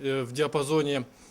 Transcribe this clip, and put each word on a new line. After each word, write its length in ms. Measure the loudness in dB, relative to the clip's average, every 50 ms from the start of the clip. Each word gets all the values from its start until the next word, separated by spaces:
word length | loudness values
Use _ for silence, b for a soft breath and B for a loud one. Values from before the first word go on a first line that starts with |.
| -4
е, 180 | -2 -2 -2 -2
в 100 | -2 -2
діапазоні, 720 | 0 0 0 0 0 0 2 2 2 2 2 0 -2 -2 B B B B B